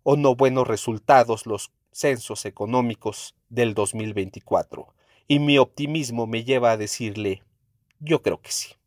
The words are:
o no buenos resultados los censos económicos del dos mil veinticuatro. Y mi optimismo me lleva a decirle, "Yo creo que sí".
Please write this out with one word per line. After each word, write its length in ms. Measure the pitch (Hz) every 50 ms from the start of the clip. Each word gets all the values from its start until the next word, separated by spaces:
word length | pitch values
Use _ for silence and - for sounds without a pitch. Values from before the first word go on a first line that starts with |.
o 160 | _ 139 139
no 180 | 147 143 135 127
buenos 320 | 127 139 131 127 131 127
resultados 760 | 117 113 101 - - 113 104 _ - 139 131 120 113 113 104 -
los 260 | 113 104 101 - - _ _ _ _
censos 540 | _ - - 147 131 117 - - 110 - -
económicos 880 | 107 - - 104 107 123 127 123 120 110 _ - 107 101 - - - _ _ _ _
del 260 | 117 120 120 113 104
dos 180 | 107 104 98 -
mil 220 | 110 107 110 104
veinticuatro. 800 | 104 95 92 - 95 _ - - 87 - _ - - - _ _ _ _ _ _ _ _
Y 100 | _ 147 143
mi 200 | 147 147 143 139
optimismo 680 | 127 - _ - 147 147 151 160 143 120 120 117 117
me 180 | 110 113 113 113
lleva 280 | 123 131 127 120 117
a 60 | 113
decirle, 680 | 107 107 101 - - 117 107 101 107 104 101 95 - _ _ _ _ _ _ _ _ _ _ _ _
"Yo 240 | 151 151 165 139 _
creo 180 | 104 85 -
que 100 | _ -
sí". 220 | - - - - - _ _